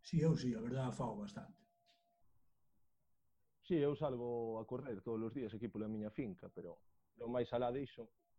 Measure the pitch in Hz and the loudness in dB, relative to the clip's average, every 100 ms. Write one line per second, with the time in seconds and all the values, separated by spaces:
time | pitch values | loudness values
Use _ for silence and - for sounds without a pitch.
0 | - 165 160 123 127 110 120 131 131 104 | 2 6 6 6 2 0 0 0 0 0
1 | 120 104 101 - 101 - _ _ _ _ | -2 -2 -6 -10 -14 -20 _ _ _ _
2 | _ _ - _ _ _ _ _ _ _ | _ _ -20 _ _ _ _ _ _ _
3 | _ _ _ _ _ _ - 170 143 143 | _ _ _ _ _ _ 2 4 6 4
4 | 151 123 120 120 113 110 110 123 135 101 | 0 0 -2 -2 -2 -4 -4 -6 -4 -6
5 | 120 110 113 147 113 110 110 107 107 110 | -2 -2 -2 -2 -4 -4 -4 -2 -2 -2
6 | 107 - 123 90 92 - 87 80 - _ | -4 -4 -4 -6 -10 -10 -10 -12 -20 _
7 | _ - 117 123 120 120 123 131 135 - | _ -10 -2 0 2 2 2 0 -4 -8
8 | 113 _ _ | -16 _ _